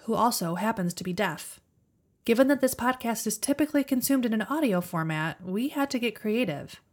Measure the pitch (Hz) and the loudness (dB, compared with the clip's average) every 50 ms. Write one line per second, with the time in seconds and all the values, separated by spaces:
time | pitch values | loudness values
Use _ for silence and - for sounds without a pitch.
0 | - 226 220 180 214 240 226 - 180 165 170 180 208 220 220 196 175 175 - - | -4 -2 0 2 2 2 2 0 -2 -2 -2 -2 -2 -2 0 0 -2 -2 -4 -4
1 | 180 180 175 208 202 175 151 - - - - - _ _ _ _ _ _ _ _ | -6 -6 -2 -2 -2 -2 -2 -6 -10 -16 -16 -20 _ _ _ _ _ _ _ _
2 | _ _ _ _ - 233 226 233 269 269 285 269 262 254 - - 240 254 254 - | _ _ _ _ 0 2 4 6 6 4 6 4 2 0 0 0 0 0 0 0
3 | - 233 220 - - 220 - - - - 285 - 302 294 - 285 269 - 269 247 | -2 -4 -4 -2 -2 -4 -4 -4 -2 -2 2 0 0 2 2 0 2 2 0 0
4 | 247 - 269 262 240 226 220 220 202 - 277 320 311 233 185 180 175 - 175 165 | 2 2 2 2 2 2 0 0 0 0 0 0 2 2 2 2 0 0 -2 -2
5 | 160 160 156 156 156 165 - - 180 185 185 214 254 302 - 285 277 285 - 233 | -2 0 0 -2 -2 -2 -4 -6 -8 -6 -4 -2 -2 -2 0 -2 -2 0 0 -2
6 | 240 233 220 - - 214 214 240 247 175 143 139 143 - - - _ _ | -2 -2 -4 -2 -2 0 2 2 0 0 -2 -6 -8 -12 -14 -20 _ _